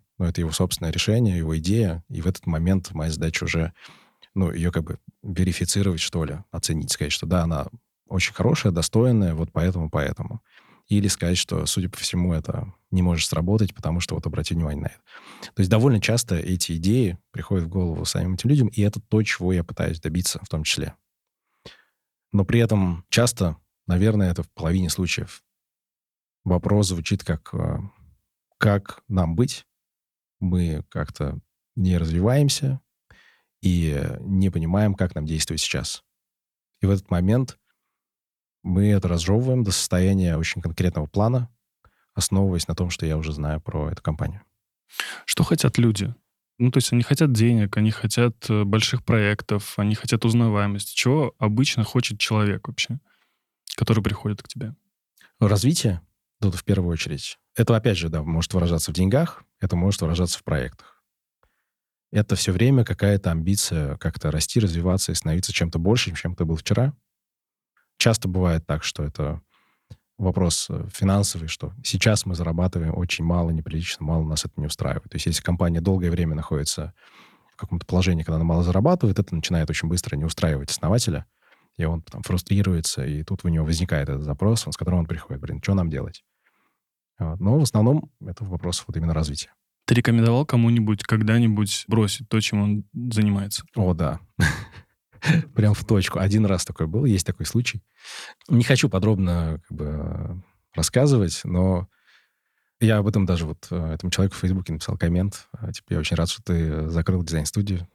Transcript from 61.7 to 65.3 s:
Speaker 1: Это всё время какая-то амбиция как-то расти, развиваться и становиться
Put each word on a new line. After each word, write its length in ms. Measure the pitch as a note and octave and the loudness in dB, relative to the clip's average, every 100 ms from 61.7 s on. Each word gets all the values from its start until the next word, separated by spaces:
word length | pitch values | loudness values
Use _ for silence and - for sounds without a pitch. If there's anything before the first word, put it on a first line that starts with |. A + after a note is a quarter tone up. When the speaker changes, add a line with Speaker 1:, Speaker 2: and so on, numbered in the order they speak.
| _ _ _ _ | _ _ _ _
Speaker 1:
Это 240 | G#2+ G#2+ F#2+ | 0 2 0
всё 160 | - | 0
время 320 | F2+ B2 C3+ | 4 4 4
какая-то 460 | A2+ F2+ G2+ G2+ F2+ | 2 2 2 2 2
амбиция 640 | E2 E2 G2+ - E2 C#2+ C#2+ | 0 0 0 0 -2 -2 -4
как-то 320 | E2 - D2+ | -6 -4 -2
расти, 300 | D2+ - B2 | -2 0 0
развиваться 520 | G2+ E2 F2+ F#2+ - | 0 0 0 0 -2
и 20 | |
становиться 380 | F2 D#2+ | -4 -2